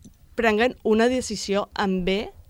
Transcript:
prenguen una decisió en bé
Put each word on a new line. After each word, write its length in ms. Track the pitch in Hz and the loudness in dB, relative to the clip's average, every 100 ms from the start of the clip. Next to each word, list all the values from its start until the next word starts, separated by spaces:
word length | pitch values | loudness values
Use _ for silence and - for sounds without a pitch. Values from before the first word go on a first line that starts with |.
| - - - - | -20 -20 -14 -2
prenguen 400 | 226 208 247 - | 0 2 0 0
una 240 | 220 214 240 | 0 4 4
decisió 600 | 254 - 202 - 196 - - | 0 -4 -6 -4 -4 -4 -4
en 260 | 196 185 180 | -2 -2 -2
bé 260 | 196 381 - | -2 -4 -12